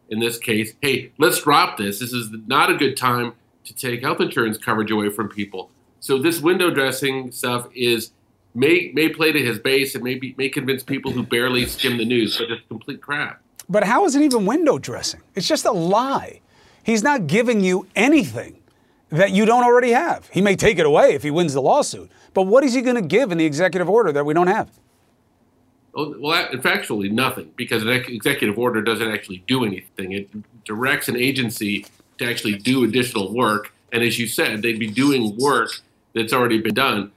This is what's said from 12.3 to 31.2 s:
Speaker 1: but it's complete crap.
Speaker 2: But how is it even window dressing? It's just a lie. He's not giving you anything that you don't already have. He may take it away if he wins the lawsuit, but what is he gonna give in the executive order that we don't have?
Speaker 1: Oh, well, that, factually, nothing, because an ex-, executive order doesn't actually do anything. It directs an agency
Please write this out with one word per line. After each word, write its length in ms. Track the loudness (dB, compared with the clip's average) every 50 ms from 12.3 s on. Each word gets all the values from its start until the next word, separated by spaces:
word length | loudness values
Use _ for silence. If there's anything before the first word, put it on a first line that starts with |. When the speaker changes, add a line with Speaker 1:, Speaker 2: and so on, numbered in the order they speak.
| -2
Speaker 1:
but 140 | -4 -4 -6
it's 160 | -8 -10 -10 _
complete 320 | -16 -14 -14 -16 -16 -16
crap. 400 | -10 -8 -6 -6 -6 -8 -10 -16 _ _ _ -18 -8 -2
Speaker 2:
But 140 | -2 0 2
how 200 | 2 2 2 2
is 120 | 4 4
it 60 | 4
even 220 | 4 4 4 2 2
window 340 | 2 2 2 2 2 2 0
dressing? 420 | -4 -8 -10 -8 -8 -10 -10 -12 _ _ _
It's 140 | -6 -2 0
just 160 | -2 0 0
a 80 | 0
lie. 680 | 0 0 0 2 2 2 2 0 -2 -4 -6 -10 -14 -20 _ _ _ _ _ _ _ _
He's 200 | _ 0 0 2
not 240 | 2 2 0 0 0
giving 340 | 0 0 2 2 2 2 2
you 260 | 2 2 0 0 -2 -4 0
anything 640 | 2 4 4 4 4 2 0 -4 -10 -10 -12 -16 -20 _ _ _ _ _ _ _ _ _ _
that 220 | 2 2 2 4
you 120 | 4 4 4
don't 200 | 4 4 4 6
already 260 | 6 6 6 6 4
have. 380 | 2 2 2 0 -4 -6 -8 -4
He 80 | 0 2
may 160 | 2 2 2
take 220 | 4 2 2 2 4
it 80 | 2
away 280 | 4 6 6 6 6 4
if 80 | 2
he 80 | -2 -2
wins 220 | 0 0 0 0
the 100 | 0 0
lawsuit, 480 | 2 4 2 2 2 -2 -6 -12 -16 -20 _ _ _ _
but 100 | 0 0
what 220 | 4 6 6 6 6
is 100 | 4 2
he 60 | 0
gonna 220 | 0 0 0 0
give 300 | 0 2 2 2 2 2
in 60 | 2 2
the 60 | 2
executive 440 | 2 2 2 0 0 0 0 0 2
order 240 | 2 2 2 2
that 120 | 0 0 0
we 100 | 0 2
don't 120 | 2 2
have? 240 | 2 2 0 -2 -6 _ _ _ _ _ _ _ _ _ _ _ _ _ _ _ _ _ _ _ _ _ _ _ _ -10
Speaker 1:
Oh, 200 | -8 -8 -8 -8 -6
well, 100 | -2 -2
that, 220 | 0 0 -2 -4 -6 -2
factually, 480 | 0 0 0 0 -2 -4 -4 -4 -2 -2
nothing, 400 | 0 0 0 0 -2 -6 -12 -14 _
because 260 | -10 -4 -2 -2 0
an 60 | 0 0
ex-, 200 | 0 0 -2 -6
executive 480 | -8 -4 -2 -2 0 0 -2 -2 0
order 240 | 0 0 0 0 0
doesn't 300 | 0 -2 -2 -2 -2 -4
actually 320 | -4 -6 -8 -12 -14 -12 -4 -2
do 160 | -2 0 0
anything. 480 | -2 -4 -6 -12 -14 _ -12 -10 -8
It 160 | -8 -8 -8 -10 -14 -16 -16 -18 -20 -18 _
directs 440 | -10 -6 -4 -2 0 0 -2 -2 -4
an 80 | -2
agency 680 | 0